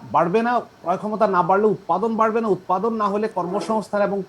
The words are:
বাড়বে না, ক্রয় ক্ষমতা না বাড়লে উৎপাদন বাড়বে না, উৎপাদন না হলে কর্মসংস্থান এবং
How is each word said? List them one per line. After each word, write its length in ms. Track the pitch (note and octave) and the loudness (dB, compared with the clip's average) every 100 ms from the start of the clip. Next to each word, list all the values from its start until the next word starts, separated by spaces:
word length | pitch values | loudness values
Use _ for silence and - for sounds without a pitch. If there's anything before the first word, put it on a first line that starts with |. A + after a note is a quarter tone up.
| - | -2
বাড়বে 300 | C#3 E3+ G#3+ | 0 2 2
না, 160 | A#3 A#3+ | 0 -2
ক্রয় 380 | - - E3 F#3 | -4 -10 -4 -4
ক্ষমতা 300 | G#3+ G#3+ E3+ | -4 0 2
না 160 | F3+ | 2
বাড়লে 240 | E3+ G3 G#3+ | 4 4 4
উৎপাদন 480 | F#3 - F3 A3+ A3 | 0 -2 -2 0 0
বাড়বে 260 | A3 A3 | 0 0
না, 60 | A3+ | 0
উৎপাদন 460 | F#3 - F#3 A3+ | -2 0 -2 0
না 140 | A3+ G#3 | -2 -2
হলে 200 | G#3 G#3+ | -2 -2
কর্মসংস্থান 760 | F#3 F3 G3 - A3 - G#3 | -4 -4 -4 -2 -4 -2 -2
এবং 220 | G3 G3+ | 0 -2